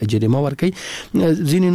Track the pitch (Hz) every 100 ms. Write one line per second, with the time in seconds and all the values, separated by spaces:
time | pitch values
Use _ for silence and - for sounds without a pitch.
0 | 107 107 110 131 143 147 180 185 - -
1 | - - 175 160 151 170 185